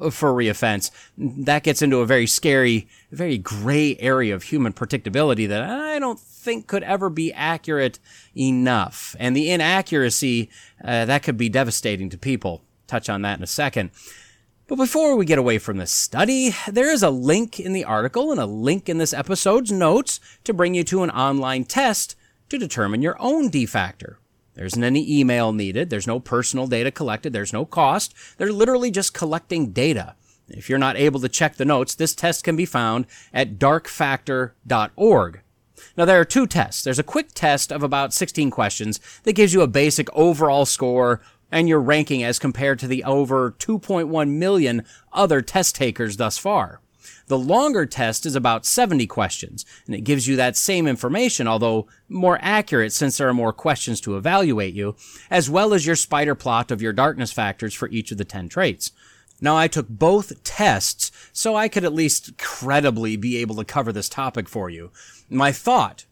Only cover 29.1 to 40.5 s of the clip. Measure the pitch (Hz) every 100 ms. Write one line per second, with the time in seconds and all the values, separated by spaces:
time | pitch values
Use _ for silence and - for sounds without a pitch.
29.1 | - 160 165 - 170 127 95 143 120 -
30.1 | - _ _ _ 104 - 135 135 127 147
31.1 | 139 123 - 156 - 139 139 123 - 160
32.1 | - 170 160 - 160 - 127 113 117 127
33.1 | - - 127 127 101 139 160 - - 143
34.1 | 135 - 131 127 _ 117 120 107 - 214
35.1 | 156 87 87 _ _ _ - - - 170
36.1 | 185 160 269 247 170 - - 131 127 -
37.1 | 302 302 - 160 143 - 151 143 139 135
38.1 | - - - 143 123 107 - 107 107 -
39.1 | - 226 202 202 185 147 139 147 147 123
40.1 | - 170 151 151